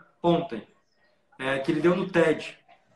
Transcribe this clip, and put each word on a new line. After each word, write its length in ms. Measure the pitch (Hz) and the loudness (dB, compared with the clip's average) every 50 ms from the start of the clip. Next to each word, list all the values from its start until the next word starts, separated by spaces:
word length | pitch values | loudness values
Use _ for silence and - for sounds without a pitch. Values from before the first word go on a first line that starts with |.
| - _ _ _ - | -20 _ _ _ 0
ontem, 440 | 170 170 160 - - 120 107 - - _ _ _ _ _ _ _ _ _ _ _ _ _ - | 2 2 2 0 -4 -8 -12 -12 -14 _ _ _ _ _ _ _ _ _ _ _ _ _ -8
é, 200 | 131 135 135 135 | -6 -4 -4 -2
que 120 | - - | -2 -2
ele 100 | 160 147 | -2 2
deu 160 | 147 175 180 | 2 2 2
no 120 | 190 196 180 | 2 0 -2
ted. 500 | - 175 165 160 151 - - - - - _ _ - _ _ _ _ | 0 2 2 2 2 0 -4 -10 -16 -20 _ _ -20 _ _ _ _